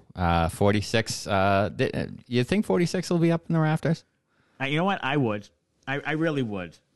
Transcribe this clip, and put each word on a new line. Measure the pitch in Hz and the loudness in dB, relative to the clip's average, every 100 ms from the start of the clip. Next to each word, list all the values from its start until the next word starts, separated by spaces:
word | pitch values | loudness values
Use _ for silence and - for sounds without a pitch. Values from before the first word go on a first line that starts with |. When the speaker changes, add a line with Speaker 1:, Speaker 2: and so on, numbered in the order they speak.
| - - | -6 -2
Speaker 1:
Uh, | 87 85 82 | 2 4 2
forty-six, | - 101 104 - 113 - - - | 2 2 2 0 -2 -2 -6 -2
uh, | 98 98 98 101 - | 0 4 2 0 -2
th-, | 127 - - - - | -4 -2 -8 -10 -4
you | 120 | -2
think | 123 196 - | 0 0 2
forty-six | 190 175 190 - | 0 0 -2 -2
will | 175 | 2
be | 165 | 2
up | 165 - | 0 0
in | |
the | 165 | 0
rafters? | 156 156 139 165 - _ _ _ _ - | 2 0 0 -2 -6 _ _ _ _ -8
Speaker 2:
Uh, | 135 | -2
you | 147 | 0
know | |
what? | 190 190 | 0 0
I | 127 147 | 0 0
would. | 120 104 - _ _ _ - | 0 -2 -8 _ _ _ -8
I, | 139 - | -6 -4
I | |
really | 156 165 143 | -2 0 0
would. | 117 101 85 - _ | -2 -4 -8 -12 _